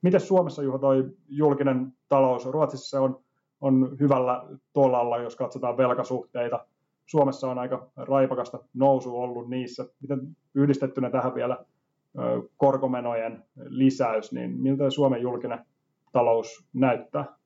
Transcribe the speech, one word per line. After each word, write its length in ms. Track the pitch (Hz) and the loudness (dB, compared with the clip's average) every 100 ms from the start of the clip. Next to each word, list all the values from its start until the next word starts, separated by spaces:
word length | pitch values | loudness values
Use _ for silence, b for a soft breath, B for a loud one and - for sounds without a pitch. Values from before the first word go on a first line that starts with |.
Miten 180 | 175 185 | 4 2
Suomessa, 440 | 180 185 165 135 | 4 2 2 -2
Juho, 140 | 139 135 | -4 0
toi 260 | 139 135 131 - _ | 2 2 0 -6 _
julkinen 680 | 143 151 139 139 127 131 - _ | 0 2 2 2 0 -2 -10 _
talous? 360 | 143 135 123 123 | 2 4 2 -2
Ruotsissa 440 | 147 156 131 - | -2 -2 -2 -6
se 100 | 139 | -2
on, 200 | 135 131 _ _ _ _ | -2 -2 _ _ _ _
on 360 | 139 131 131 135 | 2 2 2 0
hyvällä 440 | 143 135 127 127 - - _ | 2 2 2 -2 -6 -20 _
tolalla, 440 | - 139 123 120 117 | 2 4 4 0 -2
jos 180 | 120 - | -4 -6
katsotaan 420 | 123 131 120 123 | -8 -4 -6 0
velkasuhteita. 880 | 127 123 120 127 - 123 120 120 - _ _ _ _ | 2 2 -2 -6 -8 -6 -4 -6 -8 _ _ _ _
Suomessa 460 | 156 139 131 131 | 2 2 0 -6
on 80 | 127 | -6
aika 280 | 127 127 - - | -6 -8 -10 -16
raipakasta 640 | 123 135 131 123 120 120 _ | -2 2 2 0 -6 -8 _
nousua 500 | 127 135 135 123 123 | 0 2 2 0 -6
ollut 260 | 123 120 120 | -6 -8 -8
niissä. 360 | 127 123 - 127 _ | -6 -8 -10 -14 _
Miten 180 | 135 135 135 - _ | -6 -6 -6 -16 _
yhdistettynä 560 | 143 143 139 135 - 123 | 0 2 2 0 -4 -2
tähän 260 | 127 123 123 | -2 -2 -4
vielä, 300 | 123 127 - _ _ _ _ 139 | -4 -6 -10 _ _ _ _ -8
ö, 220 | 120 120 - _ | -4 -4 -6 _
korkomenojen 840 | 139 135 135 123 120 117 113 110 _ - - | 2 2 -2 -2 -4 -4 -6 -8 _ -20 -12
lisäys, 680 | 127 135 127 123 110 - | 2 2 4 0 0 -4
niin 300 | 127 123 123 | -8 -8 -4
miltä 280 | 131 135 139 | -2 0 0
Suomen 320 | 131 139 123 | 2 2 2
julkinen 440 | 123 123 120 117 _ _ _ _ _ | -4 -6 -8 -10 _ _ _ _ _
talous 560 | 131 120 113 110 - _ | 2 4 2 0 -14 _
näyttää? 520 | 131 131 117 - 151 139 _ | 0 2 2 -4 -8 -8 _